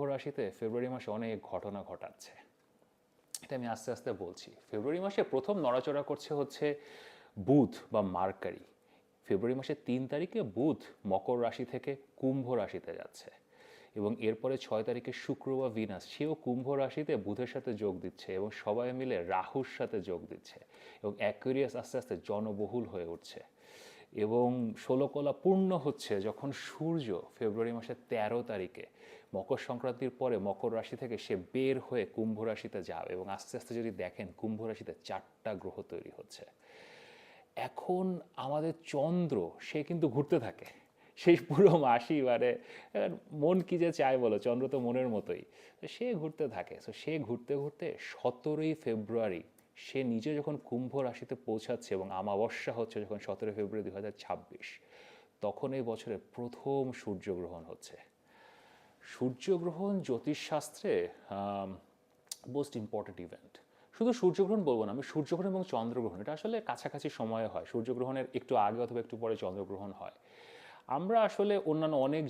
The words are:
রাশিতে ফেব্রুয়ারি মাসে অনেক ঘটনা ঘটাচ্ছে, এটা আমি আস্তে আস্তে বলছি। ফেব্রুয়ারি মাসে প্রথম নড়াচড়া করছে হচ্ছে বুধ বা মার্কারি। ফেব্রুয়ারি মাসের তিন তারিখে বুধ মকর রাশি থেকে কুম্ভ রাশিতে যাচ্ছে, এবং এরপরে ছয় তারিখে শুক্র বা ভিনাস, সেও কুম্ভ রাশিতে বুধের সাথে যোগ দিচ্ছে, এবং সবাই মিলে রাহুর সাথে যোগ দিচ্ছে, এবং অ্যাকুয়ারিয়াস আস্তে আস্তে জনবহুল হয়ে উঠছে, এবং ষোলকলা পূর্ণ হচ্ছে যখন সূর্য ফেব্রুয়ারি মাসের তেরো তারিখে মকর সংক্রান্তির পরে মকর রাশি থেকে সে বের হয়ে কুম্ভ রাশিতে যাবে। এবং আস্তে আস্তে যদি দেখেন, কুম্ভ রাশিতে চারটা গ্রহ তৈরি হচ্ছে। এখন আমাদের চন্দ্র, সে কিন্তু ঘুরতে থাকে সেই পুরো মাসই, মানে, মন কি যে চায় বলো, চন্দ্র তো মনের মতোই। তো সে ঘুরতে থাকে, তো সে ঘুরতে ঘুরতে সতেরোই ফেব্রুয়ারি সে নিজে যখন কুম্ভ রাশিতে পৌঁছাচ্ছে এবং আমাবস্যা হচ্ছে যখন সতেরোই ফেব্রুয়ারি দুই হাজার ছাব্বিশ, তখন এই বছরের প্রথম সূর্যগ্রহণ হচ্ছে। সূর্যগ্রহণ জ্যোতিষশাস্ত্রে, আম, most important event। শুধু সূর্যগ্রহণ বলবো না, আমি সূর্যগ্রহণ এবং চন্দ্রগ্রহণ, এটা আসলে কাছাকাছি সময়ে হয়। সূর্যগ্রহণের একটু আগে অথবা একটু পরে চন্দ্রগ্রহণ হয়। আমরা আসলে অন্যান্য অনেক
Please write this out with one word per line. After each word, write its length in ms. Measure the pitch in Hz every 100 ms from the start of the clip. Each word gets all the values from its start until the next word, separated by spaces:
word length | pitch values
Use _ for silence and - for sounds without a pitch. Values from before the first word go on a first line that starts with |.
| 139
রাশিতে 300 | 135 147 143 104 -
ফেব্রুয়ারি 320 | 113 120 127 127
মাসে 140 | 117 107
অনেক 180 | 113 107 -
ঘটনা 300 | 90 104 98 90
ঘটাচ্ছে, 440 | 90 - - - - - _ _ _ _ _ _ _ _ -
এটা 100 | - 131
আমি 80 | 120 113
আস্তে 140 | - 113
আস্তে 140 | - 98
বলছি। 260 | 90 92 - - -
ফেব্রুয়ারি 300 | 107 117 170 196
মাসে 160 | 202 196
প্রথম 220 | - - 202 139
নড়াচড়া 380 | 127 127 143 143
করছে 220 | 143 - 147
হচ্ছে 260 | 139 - 147 143 - - - - - - 92
বুধ 240 | 143 113 - -
বা 80 | 110 98 90
মার্কারি। 480 | 95 95 92 - - _ _ _ _ _ -
ফেব্রুয়ারি 280 | 98 117 131
মাসের 200 | 127 147 -
তিন 140 | 127 131
তারিখে 280 | 147 180 - 135 95
বুধ 220 | 151 113 - - 101
মকর 260 | 95 - 123 117
রাশি 200 | - 123
থেকে 180 | 123 - 139 - -
কুম্ভ 260 | 131 135 123 123
রাশিতে 300 | 95 - - 87
যাচ্ছে, 300 | - - - - _ - - - - 110
এবং 120 | 104 113 110
এরপরে 280 | 110 131 135 -
ছয় 180 | 110 113
তারিখে 220 | 123 123 123
শুক্র 260 | - 139 - 131
বা 60 | 131 110
ভিনাস, 260 | 107 92 -
সেও 200 | - 147 156 -
কুম্ভ 220 | 123 127 139
রাশিতে 320 | 135 - 151 131 101
বুধের 240 | 104 123
সাথে 180 | 135 127 107
যোগ 100 | 104 90
দিচ্ছে, 260 | 90 - - 95
এবং 100 | 104 -
সবাই 240 | - 107 123 127
মিলে 180 | 131 104 85
রাহুর 340 | 92 92 139 127 -
সাথে 200 | 123 110 92
যোগ 120 | 87 76
দিচ্ছে, 280 | 90 - - - - - -
এবং 120 | 104 104
অ্যাকুয়ারিয়াস 520 | 107 104 131 131 131 123
আস্তে 140 | 113 131
আস্তে 140 | - 92 -
জনবহুল 560 | 104 110 101 104 123 110
হয়ে 140 | 95 85
উঠছে, 280 | 85 - - - _ - - - - - - 104
এবং 220 | 113 123 127 113 104 -
ষোলকলা 480 | 131 139 147 143 -
পূর্ণ 280 | 185 190 190 180 143
হচ্ছে 280 | - - 101 101
যখন 220 | - - 131 -
সূর্য 420 | - 156 165 120 87 - -
ফেব্রুয়ারি 340 | 113 104 113 117
মাসের 200 | 117 120 -
তেরো 280 | 117 107 117 117
তারিখে 340 | 104 90 - - - - - - 98
মকর 240 | 95 127 -
সংক্রান্তির 460 | 123 131 120 127 123
পরে 160 | 131 110 98
মকর 240 | 95 120 113
রাশি 180 | - 147
থেকে 140 | 127 110 -
সে 100 | 98 90
বের 240 | 131 131 131 -
হয়ে 180 | 123 95 -
কুম্ভ 220 | 110 107 113
রাশিতে 280 | 107 113 104 87
যাবে। 200 | 82 87 90
এবং 80 | 92 98
আস্তে 180 | - -
আস্তে 120 | - 117
যদি 120 | 117 92
দেখেন, 240 | 90 - 98 -
কুম্ভ 200 | 110 107 113
রাশিতে 240 | 107 - - -
চারটা 440 | 95 - _ - 101
গ্রহ 140 | 95 95 95
তৈরি 200 | - - -
হচ্ছে। 260 | - - - _ - - - - - - - - - - 123
এখন 380 | - - 180 190 175 - - 127
আমাদের 280 | 151 160 160 -
চন্দ্র, 440 | 143 151 175 170 120 85 - -
সে 120 | 156 147
কিন্তু 160 | 170 156 120
ঘুরতে 220 | 143 165 110
থাকে 220 | - - - - _ - -
সেই 160 | - 170 -
পুরো 240 | 143 196 170 135
মাসই, 340 | 120 - 151 127
মানে, 200 | 117 123 120 - - - 208 135 165 - 151
মন 140 | 147 185 170
কি 80 | 175
যে 60 | 170 160
চায় 180 | 135 131
বলো, 140 | 120 104 123
চন্দ্র 200 | 120 131
তো 40 | 139 120
মনের 240 | 123 127 107
মতোই। 280 | - 87 - - - -
তো 60 | 160 -
সে 100 | 247 208
ঘুরতে 240 | 156 156 147 113
থাকে, 200 | 87 - -
তো 60 | -
সে 120 | - 156 113
ঘুরতে 260 | 120 - 143
ঘুরতে 260 | 143 - 170 - -
সতেরোই 640 | - - 120 156 151 156 156
ফেব্রুয়ারি 600 | - 110 107 117 110 87 - _ - - -
সে 120 | 135 131
নিজে 180 | 113 113 151
যখন 160 | 147 147 -
কুম্ভ 240 | 120 127 139 131
রাশিতে 280 | 120 123 123 -
পৌঁছাচ্ছে 440 | 110 - 120 - 98
এবং 100 | 95 95
আমাবস্যা 500 | 101 98 113 - - 117
হচ্ছে 180 | 110 107
যখন 140 | 104 104 -
সতেরোই 300 | 98 110 104
ফেব্রুয়ারি 240 | 101 107 98
দুই 80 | 95
হাজার 160 | 104 -
ছাব্বিশ, 440 | - 90 - - - - - - - - - -
তখন 260 | 104 - 135 135
এই 60 | 117
বছরের 280 | 110 - 101 - -
প্রথম 460 | 120 - - 139 131 120
সূর্যগ্রহণ 600 | - 95 - 90 85 87 82
হচ্ছে। 260 | 87 - - - _ _ - - - - - - _ -
সূর্যগ্রহণ 800 | - 127 127 - 180 170 160 202 196 147
জ্যোতিষশাস্ত্রে, 840 | 117 147 147 - 156 - - 202 107 87
আম, 600 | - - 98 101 101 98 92 - _ _ _ - - - 131
most 180 | 143 120
important 340 | 107 107 101 90 90
event। 260 | - - - _ _ - -
শুধু 160 | 226 240
সূর্যগ্রহণ 420 | 180 165 190 214 160
বলবো 140 | 120 104
না, 60 | 120
আমি 80 | 143
সূর্যগ্রহণ 380 | 156 143 165 190
এবং 100 | 190 180
চন্দ্রগ্রহণ, 440 | 123 113 120 113 90
এটা 100 | 110 156
আসলে 180 | 214 226 220
কাছাকাছি 380 | 123 143 107 151 -
সময়ে 280 | 113 113 110
হয়। 120 | 90 85
সূর্যগ্রহণের 540 | 120 117 123 127 135 127 123
একটু 140 | - 123 104
আগে 140 | 113 120
অথবা 140 | 117
একটু 120 | 113 110
পরে 120 | 113 110
চন্দ্রগ্রহণ 480 | 98 95 92 98 101 -
হয়। 160 | - - - - - - - - - 135
আমরা 200 | 185 226 208
আসলে 260 | - 202 202 160
অন্যান্য 240 | 156 156 147 135
অনেক 160 | 151 147